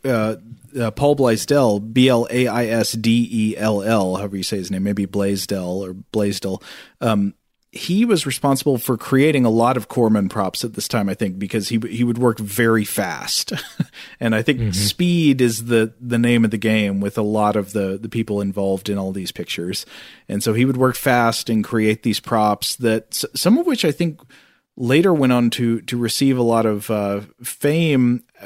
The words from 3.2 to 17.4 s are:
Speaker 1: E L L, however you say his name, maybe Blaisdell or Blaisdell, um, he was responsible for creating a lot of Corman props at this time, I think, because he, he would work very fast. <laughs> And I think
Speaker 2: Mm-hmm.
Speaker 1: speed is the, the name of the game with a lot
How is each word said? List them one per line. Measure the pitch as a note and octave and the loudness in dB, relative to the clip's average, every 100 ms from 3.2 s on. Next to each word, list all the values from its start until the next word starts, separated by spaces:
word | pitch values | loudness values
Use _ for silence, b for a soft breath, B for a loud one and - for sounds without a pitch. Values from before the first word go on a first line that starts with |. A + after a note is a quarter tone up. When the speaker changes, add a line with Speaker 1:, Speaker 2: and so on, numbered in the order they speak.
| A#2 | 2
Speaker 1:
E | A2+ G#2+ G#2+ | 0 -2 0
L | A2 G#2 | 0 0
L, | G2+ A2+ F#2 F#2 | 2 2 0 -2
however | G2+ G2 | -4 -6
you | |
say | F2+ G2+ | -6 -6
his | F2+ | -4
name, | F#2+ | -4
maybe | G2 G2+ F#2+ | -2 -2 -2
Blaisdell | G2+ G2 G2 - G2 F2+ F#2 | -2 -2 -2 -4 -6 -4 -6
or | F#2+ | -8
Blaisdell, | F#2 - A2 G2+ F#2+ G2 F#2+ B B B B | -12 -6 -2 -2 -2 -6 -8 B B B B
um, | B2 G#2 G2 - _ _ _ | 0 0 -2 -6 _ _ _
he | - - F#3+ | -10 -2 2
was | A#3 F3+ C#3+ | 2 2 0
responsible | - C#3+ C3+ D3+ B2+ | -2 0 2 2 0
for | - A#2 | 0 -2
creating | - C3 D3+ C#3+ | 2 4 4 4
a | A#2+ | 4
lot | A2+ A#2 B2+ | 4 4 2
of | G#2 | -2
Corman | - A2+ G#2+ F#2+ | 2 4 4 2
props | A2 F#2+ - | -2 -4 -4
at | A#2+ | -8
this | G#2+ - | -6 -4
time, | A#2 G2 | -2 -2
I | |
think, | F#2 G2+ F#2 | -2 -4 -4
because | G2 A2+ G2 | -4 -4 -2
he, | A#2 A2 | -2 -2
he | A#2 | -2
would | A#2+ A#2 | 0 2
work | B2 A2+ | 0 0
very | G#2 G2+ A#2 A2+ | -4 0 4 4
fast. | G#2 - G2+ - - - - - | 0 -4 -4 -6 -6 -6 -4 -8
<laughs> | - - - B B B | -8 -8 -8 B B B
And | A#2 | -2
I | A2 | 0
think | A#2 B2+ | 0 0
Speaker 2:
Mm-hmm. | A2 | 0
Speaker 1:
speed | F#2 G2+ - F3 F3 D#3 C3 | 0 -2 0 0 4 4 4
is | B2 G#2+ | 2 0
the, | A#2 A#2 A2 - | 0 0 0 -4
the | B2 A#2 | -4 0
name | A#2+ A#2+ | 2 4
of | A2+ | 2
the | G#2+ | 0
game | A2 A2 G#2 G2 | 0 2 0 0
with | G2+ A#2 | -2 -2
a | |
lot | G#2+ G#2+ | -2 2